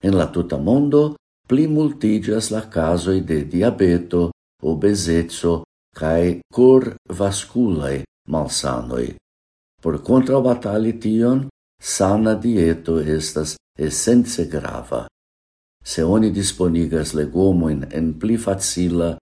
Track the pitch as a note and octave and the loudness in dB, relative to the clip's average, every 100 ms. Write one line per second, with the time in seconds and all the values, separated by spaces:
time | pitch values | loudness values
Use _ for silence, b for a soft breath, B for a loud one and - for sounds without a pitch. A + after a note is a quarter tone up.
0 | G2 F#2+ D#2 F2+ - C#2 D#2 C3 D3 D3 | 2 2 2 -2 -4 -2 2 2 4 4
1 | D3+ D3 _ _ _ C3 D#3 D3+ D3+ D3 | 2 -2 _ _ _ 2 4 2 0 0
2 | G#2+ G#2+ F#2+ A2 A2 G#2+ A2 - D#2+ F2 | 0 0 0 -2 -2 -6 -4 -2 0 0
3 | F2+ F#2+ C#2+ D#2+ C#2+ E2+ A2 G2+ F#2+ E2+ | 0 0 0 -2 -2 0 0 4 4 4
4 | E2+ F2 E2 - _ _ D2+ D#2+ G2+ G2+ | 0 0 0 -4 _ _ -4 2 2 2
5 | E2+ E2 E2 - E2+ E2 D#2+ _ _ - | 0 0 0 -2 -2 -2 -4 _ _ -6
6 | D#2 E2 F2 F2 - - B2+ C3 B2 - | 0 2 2 0 -6 -6 -2 -2 -4 -12
7 | _ F2+ G2 G2 - A#2 A#2 E2 C#2+ C#2 | _ -4 -4 -4 -8 -4 -2 -2 -4 -6
8 | C2+ _ - D#2 C#2+ - C2+ B1 A#1+ B1 | -10 _ -6 -6 -4 -6 -4 -6 -6 -6
9 | B1 - _ _ _ _ _ _ E2 D2+ | -6 -10 _ _ _ _ _ _ -4 -4
10 | - C3 B2+ C3+ B2 B2 G#2 G#2 A2+ A2+ | 2 2 4 2 2 0 0 0 0 -2
11 | G#2+ A2 A#2 C3+ C#3 _ _ _ - - | -2 2 2 2 -2 _ _ _ -8 0
12 | F#2+ G#2+ A2 G#2+ A#2 A2 E2 E2 - E2 | 2 4 2 2 2 2 2 0 -2 -2
13 | D2+ D#2 D2+ D#2 D#2 - _ - D#2 - | 0 -2 -2 -4 -6 -10 _ -6 -4 -2
14 | - B2 A#2+ - - D2+ - A#1+ - B1 | 4 4 4 -2 -4 -4 -6 -10 -6 -8
15 | - _ _ _ _ _ _ _ - - | -8 _ _ _ _ _ _ _ -8 -2
16 | D#2+ G#2 A2 F#2+ F#2 - F2+ E2 D#2+ D#2+ | 2 4 2 0 -4 0 0 2 0 -2
17 | D2+ D#2 D2 E2 F#2+ F#2 D#2+ D2 C2 D2+ | -2 -4 -2 2 4 4 2 -2 -4 -4
18 | D#2+ D#2 A2 A2+ A2+ F#2 - - F2+ E2+ | -4 -2 -2 -2 0 -2 -4 -2 0 0
19 | E2+ D2+ | -2 -4